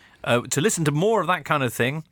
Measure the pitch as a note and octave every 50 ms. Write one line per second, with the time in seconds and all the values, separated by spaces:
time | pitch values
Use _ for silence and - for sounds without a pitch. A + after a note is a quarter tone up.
0 | - - _ _ - - A#2+ B2 - - - C#3 D#3 A3 - F3 D#3+ D#3+ C#3+ D3+
1 | F3+ G#3+ A3+ G#3 E3+ D#3+ F3+ E3 C#3 - D#3 D3 C3 A#2 - - A#2+ B2+ C#3+ D#3+
2 | - _